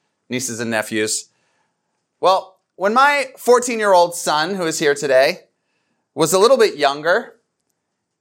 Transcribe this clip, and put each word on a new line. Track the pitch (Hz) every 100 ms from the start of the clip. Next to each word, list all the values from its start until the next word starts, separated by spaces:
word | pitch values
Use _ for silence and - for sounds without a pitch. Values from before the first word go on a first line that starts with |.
| _ _ _
nieces | 123 127 113
and | 117
nephews. | 110 107 110 107 - - _ _ _ _ _ _ _ _ _
Well, | 165 185 - _ _ -
when | 190
my | 233 277 285 262 -
fourteen-year-old | - 247 247 226 208 180 170 170
son, | - 151 165 196
who | 165
is | 156
here | 156 143
today, | 147 131 139 190 _ _ _ _ _ _ _ -
was | 156
a | 185
little | 220 262
bit | 214 147
younger, | 143 143 156 202 240 _ _ _ _ _ _ _ _ _